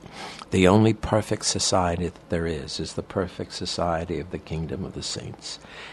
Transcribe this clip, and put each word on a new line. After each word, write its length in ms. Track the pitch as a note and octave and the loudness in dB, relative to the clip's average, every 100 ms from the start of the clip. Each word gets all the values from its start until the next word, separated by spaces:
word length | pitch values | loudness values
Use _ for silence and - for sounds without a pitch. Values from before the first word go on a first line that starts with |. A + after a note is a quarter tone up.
| - - - - - | -16 -14 -14 -14 -2
The 160 | F#2+ F2+ | 6 8
only 260 | G#2 A2 | 10 8
perfect 520 | G#2+ - A2 G#2 G#2 - | 4 2 0 2 -2 -2
society 640 | G2 - F#2+ F2+ E2+ F2 | -2 2 2 2 0 -2
that 200 | - - | -6 -4
there 160 | F2 E2 | -2 0
is, 360 | D#2 C2+ - | -4 -6 -8
is 120 | D#2+ | -8
the 100 | - | -8
perfect 500 | - G2+ F2+ - F#2+ | -6 -4 -4 -4 -10
society 680 | - F2+ - F2 E2 E2+ D#2 | -8 -6 -2 0 0 -2 -4
of 120 | F2 | -6
the 60 | E2 | -8
kingdom 460 | - D#2+ D#2+ C2+ | -6 -4 -4 -6
of 120 | - - | -8 -8
the 80 | |
saints. 560 | - - - - - - - - - | -8 -8 -10 -12 -14 -14 -16 -16 -16